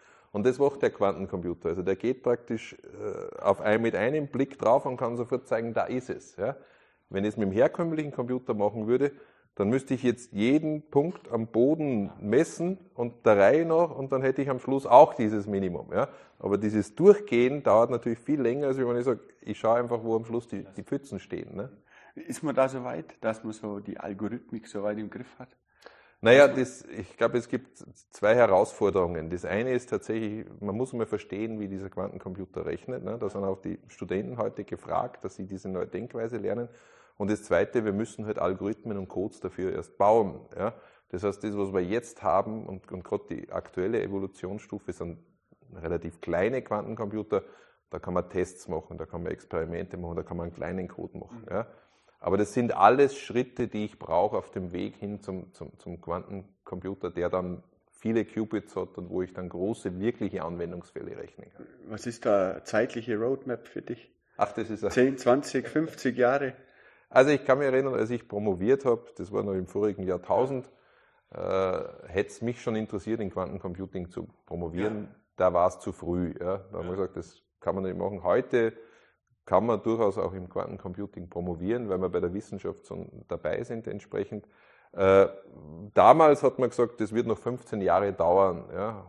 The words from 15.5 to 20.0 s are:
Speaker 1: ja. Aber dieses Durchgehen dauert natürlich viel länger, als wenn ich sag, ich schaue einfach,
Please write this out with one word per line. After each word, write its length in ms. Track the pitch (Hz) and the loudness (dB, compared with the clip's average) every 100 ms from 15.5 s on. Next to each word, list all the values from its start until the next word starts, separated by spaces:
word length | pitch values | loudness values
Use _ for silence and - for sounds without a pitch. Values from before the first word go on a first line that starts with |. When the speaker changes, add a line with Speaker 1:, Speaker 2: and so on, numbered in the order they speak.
| 98 95 85 - | -2 -2 -4 -4
Speaker 1:
ja. 160 | 95 139 - - _ | -2 -2 -6 -20 _
Aber 200 | 98 101 | 0 0
dieses 380 | 107 107 98 - | 2 0 -2 6
Durchgehen 680 | 185 202 - 120 123 143 | 8 8 6 4 4 2
dauert 260 | 127 104 120 | 6 6 6
natürlich 300 | 120 120 117 | 2 -2 -4
viel 220 | - 151 | -2 0
länger, 260 | 120 131 143 | 2 0 0
als 100 | 135 | 0
wenn 200 | 120 120 | 0 0
ich 80 | 127 | 0
sag, 140 | 117 - _ | -2 -4 _
ich 180 | - 101 | -10 -2
schaue 180 | 110 120 | 2 2
einfach, 280 | 120 120 | 2 -2